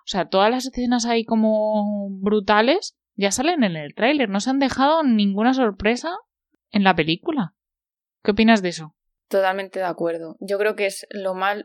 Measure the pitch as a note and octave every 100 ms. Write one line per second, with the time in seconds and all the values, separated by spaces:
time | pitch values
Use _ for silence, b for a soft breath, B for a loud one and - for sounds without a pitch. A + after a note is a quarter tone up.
0 | b G3 E3 F#3+ G#3 B3+ B3+ B3 B3 A#3+
1 | A3+ A#3 A3+ A3+ A3 G#3+ G#3+ G#3+ G#3 G#3
2 | G3+ G3 G3 G#3+ G3 G#3+ A#3 F4 - -
3 | _ - G3 G3 D4 F4 G#3+ D#3+ D3 -
4 | A3 D4 A3+ G3 A#3 C4+ C4+ - C#4 D#4+
5 | D4 A3 G3+ G3 A#3 C4 A#3 G3+ G#3 A#3+
6 | D#4 F#4+ - _ _ _ _ G#3 F#3+ F3
7 | D3+ E3 - D4+ F3 _ _ _ _ _
8 | _ _ - G#3 A3 A3+ F3+ E3 D#3 _
9 | _ _ - G3 F#3+ F#3+ F#3+ F#3+ F#3 E3
10 | E3+ E3 D#3+ D#3 F#3+ G3 G#3+ G3+ G3 -
11 | - G3+ F#3+ F#3 F#3+ G#3